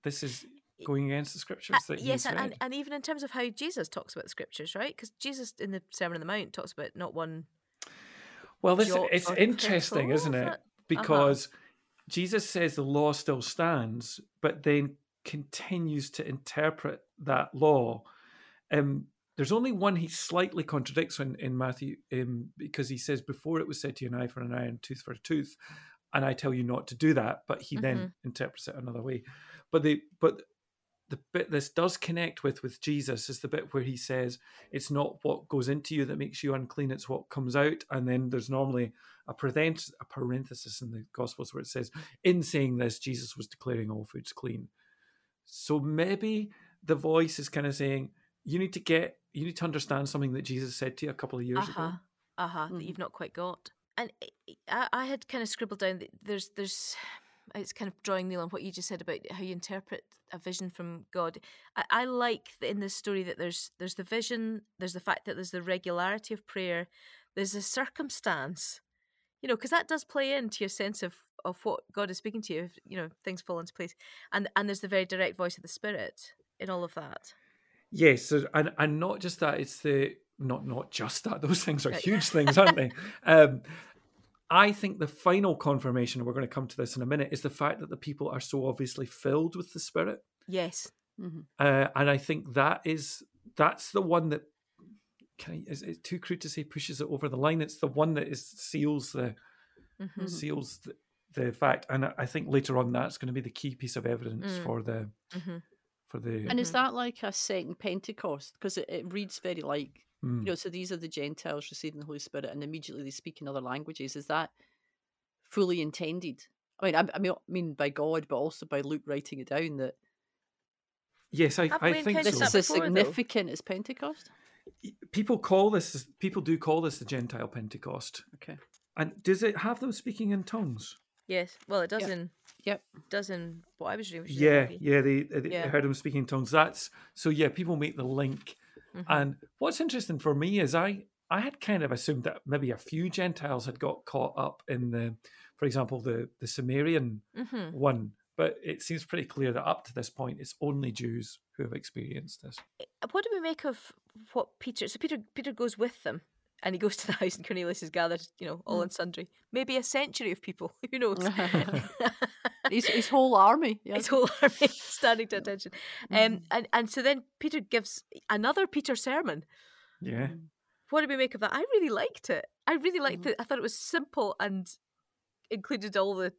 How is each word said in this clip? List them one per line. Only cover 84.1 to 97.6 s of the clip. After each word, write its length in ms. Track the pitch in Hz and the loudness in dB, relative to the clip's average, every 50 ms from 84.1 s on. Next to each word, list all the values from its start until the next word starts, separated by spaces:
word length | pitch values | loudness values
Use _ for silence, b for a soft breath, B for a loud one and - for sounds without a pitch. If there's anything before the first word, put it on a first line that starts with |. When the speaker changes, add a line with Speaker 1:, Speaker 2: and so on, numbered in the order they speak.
| _ _ _ _ _ _ _ _ | _ _ _ _ _ _ _ _
Speaker 1:
I 200 | 160 180 202 208 | 10 10 10 10
think 260 | 208 202 - 196 - - | 8 2 -2 -4 -2 -2
the 80 | 160 143 | -4 -4
final 480 | - - - 185 180 196 202 190 160 | -4 2 4 6 6 8 6 4 4
confirmation, 640 | - - 147 143 135 - 135 123 127 123 120 - 127 | 4 2 2 2 2 2 2 2 2 2 0 -2 -4
and 60 | 120 | -4
we're 80 | 123 120 | -2 -2
gonna 120 | 135 131 | -2 -4
come 220 | 123 - 143 131 120 | -2 -2 -4 -6 -6
to 80 | - | -4
this 180 | - 127 120 - | -4 -4 -2 -2
in 60 | 127 | -4
a 40 | 123 | -2
minute, 240 | 127 143 147 139 - | 0 0 0 0 0
is 80 | - 139 | -2 -4
the 80 | - 143 | -4 -4
fact 320 | - - 147 147 - - | -2 0 0 0 0 -2
that 80 | 160 - | -6 -10
the 80 | - | -10
people 320 | 139 - 151 139 143 143 - | -8 -8 -10 -6 -4 -4 -4
are 100 | 135 135 | -4 -4
so 260 | - - - 139 131 | -6 -4 -2 0 0
obviously 400 | 135 127 - 135 123 - - 135 | 0 0 -2 -2 -4 -2 -6 -8
filled 500 | 120 - - - 143 135 151 160 165 165 | -8 -8 -4 -2 2 2 2 2 0 -2
with 160 | 180 175 - | -6 -10 -10
the 80 | - 165 | -8 -8
Spirit. 420 | - - - 165 165 190 - - _ _ _ _ _ | -8 -4 -2 -2 0 0 -2 -6 _ _ _ _ _
Speaker 2:
Yes. 460 | - 185 185 175 170 - - - - _ _ _ _ _ - | -4 -2 -2 -2 -2 -4 -8 -10 -10 _ _ _ _ _ -12
Speaker 3:
Mm-hmm. 220 | 190 180 160 165 165 _ _ - | -10 -10 -10 -12 -14 _ _ 2
Speaker 1:
Uh, 300 | 139 143 135 135 139 - - | 4 6 6 6 4 2 2
and 140 | 131 143 143 | 2 4 4
I 80 | 143 135 | 4 2
think 340 | 139 - 160 147 - - | 2 -2 -4 -4 -4 -2
that 300 | 120 139 135 151 175 - - | 2 4 4 4 4 0 0
is, 380 | 170 160 156 139 - - - - _ _ _ _ 226 _ | -2 -2 -2 -2 -4 -6 -6 -10 _ _ _ _ -18 _
that's 360 | - 151 165 - - - - | 4 4 4 4 0 -6 0
the 100 | - 202 | 0 0
one 260 | 190 165 170 170 160 160 | 4 4 4 4 4 2
that, 140 | 147 147 - _ _ _ _ _ _ _ - - - _ _ _ _ _ _ _ _ - | -2 -2 -6 _ _ _ _ _ _ _ -20 -20 -20 _ _ _ _ _ _ _ _ -16
can 160 | - - 165 160 - | -12 -10 -10 -10 -8
I, 40 | - | -10
is 120 | 160 131 | -10 -10
it 220 | - 165 165 - _ | -8 -10 -10 -10 _
too 140 | - 180 165 | -8 -8 -8
crude 240 | - - 180 160 | -4 -4 -6 -4
to 80 | - 160 | -4 -8
say 140 | - - 147 | -6 -6 -8
pushes 360 | 147 - 156 139 - 151 127 | -6 -8 -8 -8 -6 -4 -4
it 60 | 147 - | -4 -2
over 220 | 147 135 151 143 | -2 -2 -2 -2
the 60 | 127 127 | 0 2
line? 240 | 139 156 160 165 | 2 2 4 2